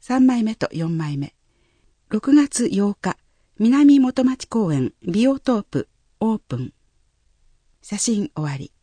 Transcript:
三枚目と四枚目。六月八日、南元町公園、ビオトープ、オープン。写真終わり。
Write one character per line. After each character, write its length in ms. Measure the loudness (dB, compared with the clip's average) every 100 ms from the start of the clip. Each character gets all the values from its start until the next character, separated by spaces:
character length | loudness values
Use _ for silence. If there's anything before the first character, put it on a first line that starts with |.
三 260 | -4 2 4
枚 160 | 4
目 120 | -2 -2
と 120 | -6
四 260 | -4 -4 -4
枚 180 | -4 -6
目。 180 | -8 _ _ _ _ _ _ _ _
六 260 | -6 2
月 340 | 4 4 -2 -4
八 260 | 0 -2 -2
日、 160 | -6 -8 _ _ _ _
南 420 | 2 4 6 6
元 240 | 4 2
町 240 | 0 -2 -6
公 240 | -4 -2
園、 200 | 0 -2 -6
ビ 260 | -6 0 0
オ 100 | 0
ト 220 | -2 -2
ー 20 |
プ、 260 | -2 -6 -6 _ _ _
オ 160 | -4
ー 40 | -4
プ 160 | _ -8
ン。 180 | -8 _ _ _ _ _ _ _ _ _ _ _
写 160 | -12 -6
真 340 | -2 -2 -4
終 100 | -6
わ 100 | -6 -6
り。 120 | -12 _